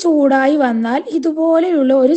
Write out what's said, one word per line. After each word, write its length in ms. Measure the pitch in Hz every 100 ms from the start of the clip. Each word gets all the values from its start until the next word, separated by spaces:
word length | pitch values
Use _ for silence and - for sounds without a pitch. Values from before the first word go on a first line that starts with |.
ചൂടായി 540 | 349 302 277 269 269 302
വന്നാൽ 440 | 254 226 226 262 - 320
ഇതുപോലെയുള്ള 760 | 330 311 330 330 359 330 262
ഒരു 200 | 269 254